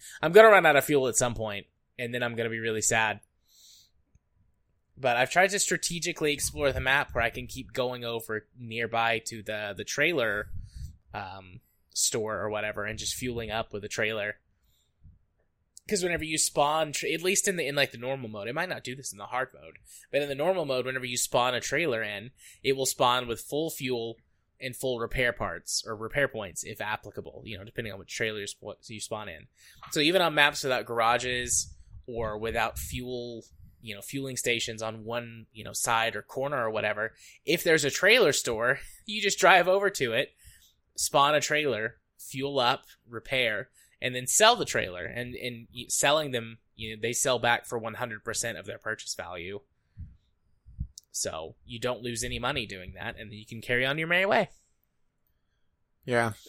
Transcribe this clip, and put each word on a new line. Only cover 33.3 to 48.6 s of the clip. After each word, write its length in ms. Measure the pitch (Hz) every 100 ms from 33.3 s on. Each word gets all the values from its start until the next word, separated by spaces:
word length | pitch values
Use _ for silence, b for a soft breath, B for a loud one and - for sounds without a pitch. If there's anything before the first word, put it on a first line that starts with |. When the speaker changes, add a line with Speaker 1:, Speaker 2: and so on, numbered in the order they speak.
| 117 - - - -
Speaker 1:
you 120 | 117
know, 80 | 101
fueling 360 | 98 139 135 127
stations 440 | - 117 113 110
on 220 | 110 110
one, 420 | 110 120 117 117 110
you 100 | 110
know, 100 | -
side 420 | - - 113 113 104
or 80 |
corner 340 | - - 135 143
or 140 | 113
whatever, 420 | 110 107 104 113 - b b -
if 180 | 170
there's 220 | 175 160 139
a 60 |
trailer 420 | - 190 247 180
store, 460 | - - 110 120 139 -
<laughs> 140 | - -
you 160 | 214
just 160 | 196 -
drive 300 | 180 185 175
over 240 | 190 202
to 220 | - 123
it, 180 | 113 - _ b b b b _ -
spawn 400 | - 147 143 151
a 60 |
trailer, 560 | - 151 147 107 110 - _ -
fuel 400 | - 135 139 139
up, 280 | 120 135 - - -
repair, 640 | 117 - 131 120 104 - b b b
and 140 | 127 127
then 100 | 123
sell 280 | - 214 240
the 100 | 151
trailer. 380 | 120 95 90
And, 320 | 85 - 123 127
and 320 | - 117 117
y-, 120 | 123 120
selling 420 | - 143 156 147
them, 260 | 123 113 113 _ -
you 200 | 110 110
know, 60 |
they 120 | 120
sell 240 | 120 139 123
back 280 | 120 117 -
for 120 | 120
one 180 | 113 104
hundred 280 | 120 107
percent 340 | - 117 117
of 80 | 87